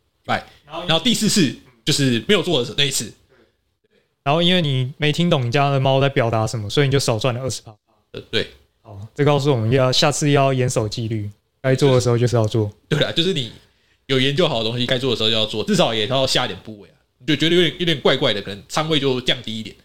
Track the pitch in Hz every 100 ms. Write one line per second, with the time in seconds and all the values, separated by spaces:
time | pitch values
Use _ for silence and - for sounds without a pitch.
0 | _ _ - 110 - - - 165 175 160
1 | 247 214 214 - 135 - - _ - 147
2 | 135 117 - 202 170 151 123 107 143 -
3 | 101 - _ _ _ _ _ _ _ _
4 | _ _ 139 160 175 185 151 127 127 -
5 | 151 151 175 156 120 143 139 139 123 135
6 | 139 135 117 110 110 113 101 147 139 131
7 | - 110 131 120 131 - - 107 _ _
8 | _ - - 110 - - _ _ 113 101
9 | 107 - 143 143 139 123 110 131 127 127
10 | 151 - 151 143 135 131 127 127 107 -
11 | 113 110 104 - _ _ 131 131 143 127
12 | 123 117 120 117 107 117 104 - - 147
13 | 104 135 175 156 113 - _ _ _ _
14 | - 135 135 143 160 120 110 123 123 131
15 | 131 110 110 113 107 110 104 185 147 113
16 | 104 135 131 151 123 92 - 104 92 _
17 | _ _ 123 151 156 175 165 - 175 143
18 | - 139 135 101 98 101 - 165 156 156
19 | 135 127 123 127 117 110 104 -